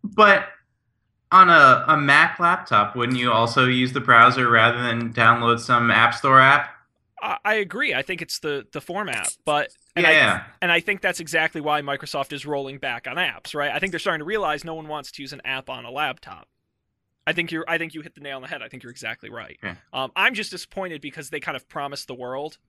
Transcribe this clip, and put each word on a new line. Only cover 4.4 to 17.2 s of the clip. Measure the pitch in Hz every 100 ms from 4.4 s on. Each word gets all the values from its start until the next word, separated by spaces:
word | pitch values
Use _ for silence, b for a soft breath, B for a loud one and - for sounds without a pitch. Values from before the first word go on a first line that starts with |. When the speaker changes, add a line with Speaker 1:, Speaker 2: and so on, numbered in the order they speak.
| 123
Speaker 1:
rather | 117 113 120
than | 123 117 117
download | 117 113 120 117 117
some | 117 120 117
App | 107 120
Store | - 139 131
app? | 131 143 - - _ _ _ -
Speaker 2:
I, | 208 -
I | 208
agree. | 214 190 214 285
I | 131
think | 139 180
it's | 160 -
the, | 156 143 -
the | 147
format, | - 185 196 113 - -
but, | - 147 - _ _
and | 165
Speaker 1:
Yeah, | 170
Speaker 2:
I, |
Speaker 1:
yeah. | 156 117 95 - _
Speaker 2:
and | 180
I | 170
think | 165 196
that's | 190 170
exactly | 160 165 160 160
why | 147 151
Microsoft | 143 139 147 143 139
is | 143 143
rolling | 143 135 139
back | 139 120 135
on | 131
apps, | 165 95 -
right? | 151 143
I | 131
think | 190
they're | 165
starting | 202 160
to |
realize | 151 214 170 151
no | 165
one | 160 151
wants | 151 135
to | -
use | 135
an | 139
app | - 135 131
on | 127
a | 120
laptop. | 131 151 160 - 87 _ _ _ _ _ _ _ _